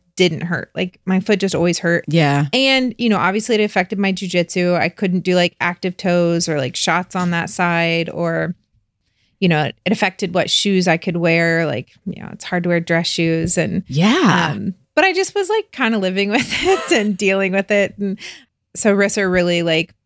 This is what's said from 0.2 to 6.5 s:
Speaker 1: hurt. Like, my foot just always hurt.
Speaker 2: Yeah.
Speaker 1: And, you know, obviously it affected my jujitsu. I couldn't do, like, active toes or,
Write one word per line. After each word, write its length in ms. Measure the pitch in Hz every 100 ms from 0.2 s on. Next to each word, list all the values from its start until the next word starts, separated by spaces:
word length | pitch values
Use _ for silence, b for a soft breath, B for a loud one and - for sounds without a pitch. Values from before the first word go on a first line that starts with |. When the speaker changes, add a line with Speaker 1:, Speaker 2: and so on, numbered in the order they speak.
| 185 160
Speaker 1:
hurt. 280 | 170 165 -
Like, 260 | - 180 - -
my 140 | 185
foot 200 | 185 202
just 140 | 190
always 240 | 151 170 170
hurt. 260 | 170 170 -
Speaker 2:
Yeah. 380 | 165 147 143 143
Speaker 1:
And, 420 | 254 269 262 254 -
you 100 | 233
know, 100 | 202
obviously 360 | 165 202 214 214
it 40 |
affected 380 | 208 208 185 196
my 140 | 196
jujitsu. 600 | 196 185 180 170 185 180 175
I 100 | 170
couldn't 320 | - 196 180
do, 140 | 180
like, 220 | 180 175 -
active 360 | 175 175 185 -
toes 520 | 190 175 170 170
or, 100 | 170